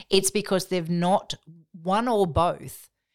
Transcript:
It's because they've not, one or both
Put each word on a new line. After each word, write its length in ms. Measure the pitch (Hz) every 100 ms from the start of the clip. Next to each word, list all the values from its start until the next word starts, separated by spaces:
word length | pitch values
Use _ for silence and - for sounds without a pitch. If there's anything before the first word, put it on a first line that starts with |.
| -
It's 240 | 190 190
because 340 | 214 202 185 -
they've 240 | 185 165
not, 440 | 175 175 196 - - - 165 160 180
one 260 | 170 202 247
or 180 | 214 190
both 640 | 147 170 147 135 - - _ _